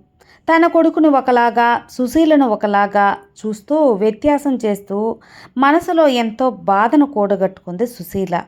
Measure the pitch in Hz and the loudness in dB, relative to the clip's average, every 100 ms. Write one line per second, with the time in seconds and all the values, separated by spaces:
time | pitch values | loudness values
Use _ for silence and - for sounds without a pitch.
0 | _ _ _ _ - 320 339 339 330 320 | _ _ _ _ 0 2 2 2 2 2
1 | 311 277 254 247 240 226 233 233 - - | 2 2 2 0 0 0 0 0 -4 -6
2 | 247 302 330 302 269 208 208 202 202 202 | -2 2 2 4 2 0 0 0 0 2
3 | 202 190 - _ 214 214 - 302 294 202 | 0 0 -8 _ -10 -10 -4 0 2 2
4 | 214 220 294 285 285 269 220 196 202 196 | 0 -2 0 0 -2 -4 -4 -6 -6 -6
5 | 220 226 _ - - - 277 311 359 330 | -6 -8 _ -20 -12 -2 0 2 0 2
6 | 302 247 226 220 262 196 170 196 226 302 | 2 2 -2 -4 -4 -4 -2 0 2 2
7 | 285 220 202 196 190 190 - 175 240 - | 2 0 -2 -2 -4 -6 -12 -6 -6 -8
8 | 170 196 185 175 | -10 -8 -4 -6